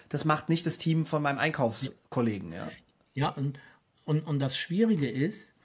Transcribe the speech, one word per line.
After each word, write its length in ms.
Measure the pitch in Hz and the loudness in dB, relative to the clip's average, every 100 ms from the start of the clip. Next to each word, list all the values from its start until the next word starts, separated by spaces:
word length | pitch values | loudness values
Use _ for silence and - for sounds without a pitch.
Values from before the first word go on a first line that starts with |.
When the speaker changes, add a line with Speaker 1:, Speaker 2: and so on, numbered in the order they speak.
| - | -6
Speaker 1:
das 160 | 147 156 | -2 2
macht 240 | 151 - | 0 2
nicht 180 | 165 170 | 0 2
das 100 | - | 0
Team 280 | 160 160 156 | 2 2 2
von 180 | 156 | 0
meinem 160 | 143 139 | 0 0
Einkaufskollegen, 1120 | 151 151 117 107 131 - - 135 113 101 85 | 0 2 0 0 -4 -8 -6 0 2 0 -6
ja. 180 | 85 - - _ _ _ 131 | -10 -10 -12 _ _ _ -2
Speaker 2:
Ja, 140 | 151 | -2
und, 280 | - 139 135 - - _ _ - | -2 -4 -6 -16 -20 _ _ -2
und, 220 | 156 160 | -2 0
und 120 | 143 | 0
das 160 | 139 - | 0 -2
Schwierige 520 | - 180 226 185 131 | -2 2 4 4 2
ist, 440 | 123 165 - - _ | 0 0 -2 -10 _